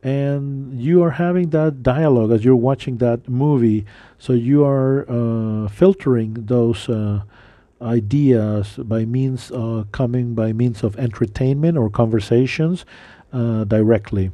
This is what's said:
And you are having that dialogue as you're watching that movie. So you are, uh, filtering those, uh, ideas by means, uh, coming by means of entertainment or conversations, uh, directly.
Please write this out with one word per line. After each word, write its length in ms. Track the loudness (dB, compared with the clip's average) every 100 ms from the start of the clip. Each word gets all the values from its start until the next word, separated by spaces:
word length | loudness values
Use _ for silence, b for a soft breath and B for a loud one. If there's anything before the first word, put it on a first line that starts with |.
And 760 | -4 -2 -2 -4 -4 -8 -10 -6
you 240 | 2 4
are 80 | 4
having 380 | 0 -2 0 0
that 340 | 0 0 0
dialogue 480 | -2 2 4 4 4
as 140 | 2 4
you're 100 | 4
watching 420 | 4 -2 -4 -2
that 280 | 0 -2 -4
movie. 580 | -2 2 4 2 2 -4 B B B
So 140 | -2
you 320 | 0 2 4
are, 420 | 4 2 2 0 -2
uh, 580 | -4 -2 -2 -2 -4 -6
filtering 800 | 2 2 4 0 0 0 -6 -2
those, 420 | 2 2 0 -4
uh, 360 | -4 -2 -4 -6 b b b b _
ideas 1000 | -2 -2 0 2 4 4 2 -2 -4 -8
by 220 | -6 -4
means, 480 | -2 -2 -2 -4 -8
uh, 320 | -8 -4 -6 -6
coming 420 | -4 -2 -2 -4
by 200 | -2 -2
means 300 | 0 -2 -2
of 140 | -6 -4
entertainment 800 | -6 -4 -6 -2 -2 0 0 0
or 120 | -2
conversations, 960 | 0 0 0 2 2 2 0 -2 -2 -8 B B B B
uh, 320 | -6 -2 -2 0
directly. 680 | 2 4 2 0 -2 -2